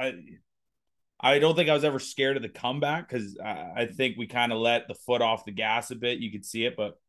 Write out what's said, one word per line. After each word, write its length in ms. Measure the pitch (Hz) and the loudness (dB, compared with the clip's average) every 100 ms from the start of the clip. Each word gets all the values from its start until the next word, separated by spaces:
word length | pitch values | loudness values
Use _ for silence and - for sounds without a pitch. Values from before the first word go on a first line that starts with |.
I, 140 | 131 92 78 - _ _ _ _ _ _ _ - | -6 -6 -14 -20 _ _ _ _ _ _ _ 0
I 180 | 123 143 | 4 6
don't 160 | 156 | 6
think 140 | 160 156 | 6 4
I 60 | |
was 100 | 151 | 4
ever 140 | 151 135 | 4 0
scared 380 | - - 135 139 | -4 -2 0 0
of 60 | |
the 60 | 117 | -4
comeback 640 | - 123 143 143 160 170 | -6 -4 -2 -2 -2 -4
'cause 280 | 127 101 - | -6 -6 -8
I, 300 | 104 90 85 98 | -8 -8 -8 -4
I 40 | 117 | -4
think 300 | - 131 110 | 0 -2 -2
we 100 | 113 | -4
kinda 300 | 123 117 110 | 0 0 2
let 320 | 117 120 - | 2 2 0
the 60 | |
foot 260 | 101 - 123 | -10 0 2
off 240 | 117 110 | 2 0
the 80 | - | -4
gas 380 | 98 110 117 117 | -4 0 0 -2
a 60 | 120 | -6
bit. 220 | 120 123 | -4 -4
You 120 | 113 | -6
could 140 | 101 - | -8 -8
see 180 | 113 | -4
it, 120 | 117 - | -2 -2
but 220 | 104 - | -6 -8